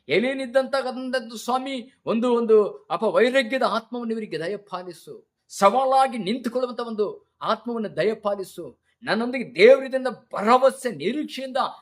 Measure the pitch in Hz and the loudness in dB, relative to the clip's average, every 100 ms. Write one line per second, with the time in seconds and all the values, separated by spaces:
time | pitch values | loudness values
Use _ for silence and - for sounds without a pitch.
0 | - 170 254 269 262 262 254 269 247 247 | -2 0 0 -2 -2 -2 0 -2 -4 -6
1 | 262 254 226 226 - 254 269 262 220 _ | -6 -6 -6 -10 -4 -4 -4 -10 -12 _
2 | - 220 247 233 226 220 190 - - 160 | -4 0 2 2 4 4 4 -2 -8 -2
3 | 214 175 240 269 220 262 214 214 226 247 | 2 4 4 4 0 0 0 -2 -6 -8
4 | 233 226 214 156 165 202 - 185 180 160 | -6 -6 -6 -6 -6 -8 -10 -12 -12 -18
5 | - 110 _ _ _ - 196 247 262 269 | -18 -20 _ _ _ 4 4 4 4 4
6 | 262 233 180 254 240 254 254 247 233 214 | 2 0 -4 -4 -4 -4 -4 -6 -8 -4
7 | 190 - _ - 165 220 240 233 196 147 | -4 -6 _ -8 -2 -2 -4 -6 -6 -2
8 | 196 220 202 202 185 - 143 - _ _ | -2 -2 -4 -6 -8 -14 -16 -18 _ _
9 | 135 208 240 254 165 139 220 269 262 262 | -4 -2 -2 -4 -4 6 8 8 4 -4
10 | 254 208 _ - 208 254 262 - 247 151 | -4 -8 _ -2 4 6 4 2 -8 -6
11 | 165 294 269 - 262 254 214 - | -4 -4 -6 -8 -6 -4 -4 -6